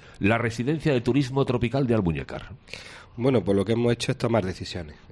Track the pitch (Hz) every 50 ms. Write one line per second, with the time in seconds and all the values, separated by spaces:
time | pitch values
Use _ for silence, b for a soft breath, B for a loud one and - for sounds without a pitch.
0 | B B B B 92 101 113 117 113 117 113 - 117 135 165 147 - 156 135 123
1 | 117 120 120 143 139 123 135 139 135 - 123 117 120 113 131 139 143 117 117 110
2 | 95 85 78 69 65 - 60 - - - - - - B B B B B B B
3 | B B - 117 117 135 131 110 85 101 98 98 95 113 113 117 120 117 117 -
4 | - - 127 - - 117 117 110 92 95 87 - 90 - - 92 80 76 - -
5 | - -